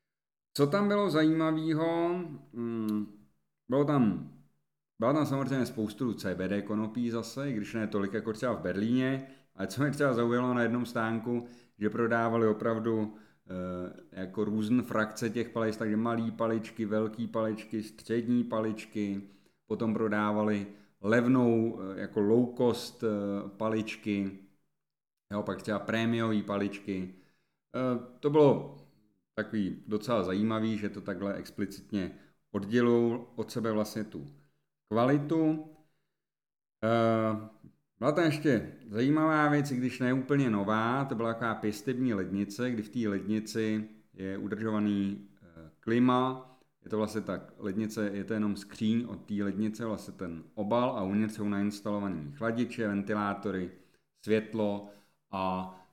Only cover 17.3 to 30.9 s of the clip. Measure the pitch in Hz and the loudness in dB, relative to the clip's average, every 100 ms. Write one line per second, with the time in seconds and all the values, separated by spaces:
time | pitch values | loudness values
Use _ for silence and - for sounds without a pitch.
17.3 | 113 110 107 - 110 107 - - 113 117 | -2 -2 -2 -6 -6 -8 -10 -4 -2 2
18.3 | 123 120 113 110 107 - 110 104 98 98 | 2 2 0 -2 -4 -6 -4 -2 -4 -8
19.3 | - _ _ - 107 113 110 110 104 104 | -18 _ _ -6 -2 0 0 2 2 2
20.3 | 107 107 104 101 - - _ 101 117 120 | 2 2 0 -2 -10 -20 _ 2 4 6
21.3 | 131 120 117 113 113 95 95 98 - 101 | 6 6 4 2 -2 -8 -8 -4 2 6
22.3 | 113 123 - 123 110 - - 117 104 101 | 6 4 2 2 2 -4 -4 -2 0 0
23.3 | 101 101 - 110 110 107 - 110 101 98 | -4 -6 -4 -2 0 -2 -6 -2 0 -2
24.3 | 98 - _ _ _ _ _ _ _ - | -6 -16 _ _ _ _ _ _ _ -8
25.3 | 104 104 95 104 101 - 110 113 117 113 | -6 -4 -4 -2 -2 0 0 2 2 2
26.3 | 107 98 101 101 - - 95 92 - _ | 0 0 0 -2 -4 -6 -4 -6 -10 _
27.3 | _ _ _ _ 123 127 123 123 - 147 | _ _ _ _ -4 -2 -2 -4 -4 2
28.3 | 151 143 120 - - - _ _ _ _ | 8 8 8 2 -12 -20 _ _ _ _
29.3 | - 107 110 95 - - 107 110 117 92 | -6 -4 0 -2 -4 -4 -4 0 0 2
30.3 | 95 110 110 110 107 101 | 2 2 2 0 -2 -4